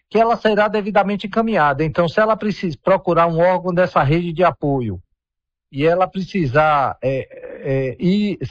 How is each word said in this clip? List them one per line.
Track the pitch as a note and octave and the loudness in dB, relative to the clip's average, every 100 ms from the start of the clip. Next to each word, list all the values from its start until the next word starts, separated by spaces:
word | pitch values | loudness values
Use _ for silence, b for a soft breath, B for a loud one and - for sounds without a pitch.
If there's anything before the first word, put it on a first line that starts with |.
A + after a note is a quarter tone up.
| _ | _
que | G#3 | 0
ela | A3+ A#3 | 2 2
será | A3 G#3 G#3 | 0 2 2
devidamente | G#3+ G3+ G#3 G3 G#3 G3+ | 0 0 0 0 -2 -4
encaminhada. | A3 A3+ G3 D3 C3+ | -2 0 2 2 0
Então, | D#3 F3+ E3+ | -2 0 0
se | - | 2
ela | A3 A3 | 0 0
precisa | G#3+ - F#3 C#3 | -2 -4 -6 -4
procurar | F3+ F#3+ F#3 E3 E3+ | 0 0 2 2 2
um | D#3+ | 2
órgão | F3 F#3 F3+ | 2 2 0
dessa | F3 F3+ F3+ | 0 0 2
rede | C#3 E3 F3 | 2 0 -2
de | D#3+ | 0
apoio, | E3+ - D3 C3+ A2+ F#2 - _ _ _ _ _ _ | 0 0 -2 -2 -4 -8 -12 _ _ _ _ _ _
e | C#3 | -2
ela | D#3+ F3 F#3 | 2 2 0
precisar, | F#3+ F3+ G3 C#3+ C#3+ D#3 D3 A#2+ - | -2 -6 -2 0 2 2 2 0 -2
é, | C3 C3 - - - - | -4 -4 -6 -14 -16 -12
é, | D3 C3+ C3 A#2 | -4 -2 -4 -2
ir | F3+ G3+ G#3 E3+ C3 | 0 2 0 -4 -10